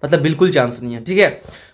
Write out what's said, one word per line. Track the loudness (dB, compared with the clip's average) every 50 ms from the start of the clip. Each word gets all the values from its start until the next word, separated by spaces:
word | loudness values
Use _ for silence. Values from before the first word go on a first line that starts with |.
| -4
मतलब | 0 0 0
बिल्कुल | 2 0 0 2 2 2 4
चांस | 2 0 0 -2 -8 -10
नहीं | -10 -10
है, | -10 -8
ठीक | -4 2 2
है। | 2 2 2 -4 -16 -20 -20 -20 -20 -20